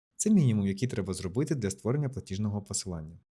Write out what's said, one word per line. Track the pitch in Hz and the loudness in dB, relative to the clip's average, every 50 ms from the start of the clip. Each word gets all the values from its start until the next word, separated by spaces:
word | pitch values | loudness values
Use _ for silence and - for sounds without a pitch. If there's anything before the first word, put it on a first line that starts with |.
| _ _ _ | _ _ _
Це | - - 208 | -2 2 4
мінімум, | 220 196 151 123 110 107 98 | 6 6 6 6 4 4 2
який | 98 98 98 131 127 | 0 0 0 -2 -2
треба | - - 95 90 92 | 0 -2 -2 -2 -2
зробити | - - 90 85 117 151 156 165 | -4 -4 -4 -2 -2 0 0 0
для | 135 104 98 | 0 -2 -2
створення | 95 - - 107 127 147 147 131 | -2 -2 -2 -2 0 0 -2 -2
платіжного | 131 - - - 98 95 107 107 101 104 98 | -4 -6 -8 -6 -4 -2 -2 -2 -2 -2 -4
посилання. | - 95 - - 98 87 82 78 78 85 - _ _ _ | -4 -6 -6 -6 -6 -6 -8 -8 -10 -14 -18 _ _ _